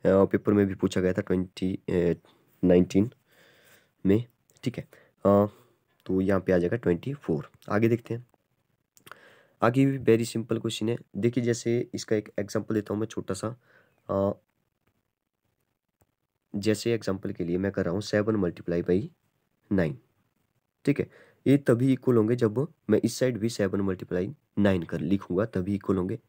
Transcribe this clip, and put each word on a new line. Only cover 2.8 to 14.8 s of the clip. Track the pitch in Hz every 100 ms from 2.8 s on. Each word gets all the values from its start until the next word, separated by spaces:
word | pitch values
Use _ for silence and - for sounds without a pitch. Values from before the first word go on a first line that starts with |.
| 90 95 117 _ _ _ _ _ _ _ _ _ 92
में, | 107 120 _ _ _
ठीक | 127 -
है। | - - _ _ 98
अ, | 101 104 - _ _ _ _ -
तो | 95
यहाँ | 95 95
पे | 92
आ | 90
जाएगा | 87 117
ट्वेंटी | - 85 -
फ़ोर। | - - 76 - _ -
आगे | 104 113
देखते | 117 -
हैं, | 117 123 _ _ _ _ _ _ _ - - - _ _ _
आगे | 113 127 135
भी | 135
very | 117 113 113 113
simple | 113 113
question | 113 - 110
है। | 117 - 98
देखिए | 120 123
जैसे | 120 117 117 120 -
इसका | 104 - 107
एक | 104 -
एग्जांपल | 101 110 101 110
देता | 101
हूँ | 104
मैं | 110
छोटा | - -
सा, | 98 110 127 _ _ _ _ -
अ, | 98 98 - _ _ _ _